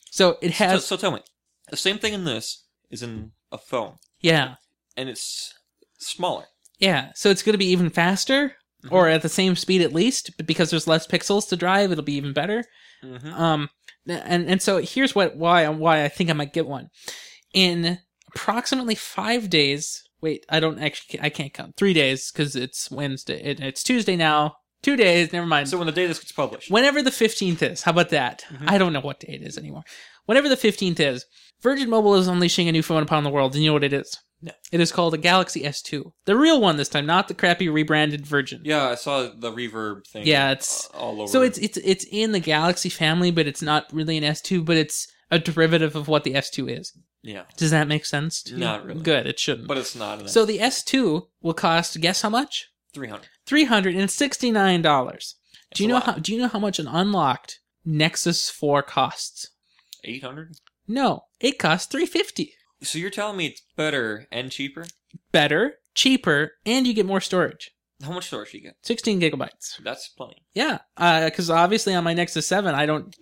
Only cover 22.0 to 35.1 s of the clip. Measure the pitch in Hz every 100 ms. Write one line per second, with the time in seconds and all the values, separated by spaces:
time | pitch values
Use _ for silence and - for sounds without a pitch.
22 | 135 131 - - 147 131 131 - - 131
23 | 143 135 - 151 - 143 135 - - 254
24 | 202 180 160 151 151 - _ _ - 277
25 | 190 170 165 175 170 147 139 180 165 156
26 | 180 160 - - 127 110 - 208 277 285
27 | 262 - 220 - 190 165 143 165 180 170
28 | 175 151 123 - - 135 151 196 185 143
29 | 139 139 - 139 151 143 151 143 - -
30 | - - - 247 294 254 214 202 190 160
31 | 143 127 - _ _ _ 247 277 240 220
32 | 208 196 185 175 170 - 170 160 - 160
33 | 151 156 147 143 135 143 156 151 143 139
34 | - - _ _ 165 - - 170 165 -
35 | 170